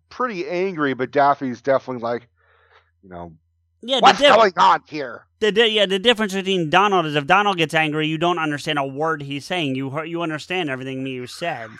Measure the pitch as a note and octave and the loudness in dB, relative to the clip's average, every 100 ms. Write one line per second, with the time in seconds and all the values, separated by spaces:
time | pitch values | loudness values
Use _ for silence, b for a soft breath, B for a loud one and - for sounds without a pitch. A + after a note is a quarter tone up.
0 | _ - B3 F#3 D3 F3 F#3+ E3 C#3 B2 | _ -6 -6 -4 -4 -2 -2 -2 -2 0
1 | C3 C#3+ C#3 C#3 C3+ A#2 - C3 - B2+ | 0 4 4 4 -2 -4 0 0 0 -6
2 | A#2 A#2 _ _ b b b b b _ | -4 -6 _ _ b b b b b _
3 | F#2+ F2 F2 - _ _ _ _ A#3 C4 | -18 -16 -16 -18 _ _ _ _ -4 4
4 | G#3+ - C#4 A3 G#3 F3 F#3 E3 - D3+ | 6 6 6 6 4 4 4 4 -2 -10
5 | B2+ G#2 _ - G#3+ G3 A3+ G#3+ G3 G3 | -10 -12 _ -2 0 2 2 2 0 2
6 | A3+ G#3+ G#3+ F#3+ F#3 F#3 D3+ F3 G3+ F#3 | 0 0 -2 -2 -2 -2 2 4 4 2
7 | D#3 D3 C#3+ F#3+ G#3 F3 D#3 D#3+ D#3 D3+ | 0 -2 2 2 2 0 0 0 0 -2
8 | D#3 D#3+ E3+ E3+ D#3 C#3+ D#3+ D3 C#3 C3+ | -2 0 0 0 -2 -4 -4 -4 -4 -4
9 | D#3+ D#3 C#3 C#3+ - F3+ C#3+ C3 C3+ D3 | -4 -4 -8 -10 -6 -4 -2 -4 -6 -8
10 | E3 E3+ E3 D3+ - F#3 D3+ C3 C3 C3 | -8 -6 -6 -6 -6 -6 -4 -6 -8 -8
11 | C3+ B2+ B2 - E3+ C3 A2 | -8 -8 -12 -8 -8 -8 -12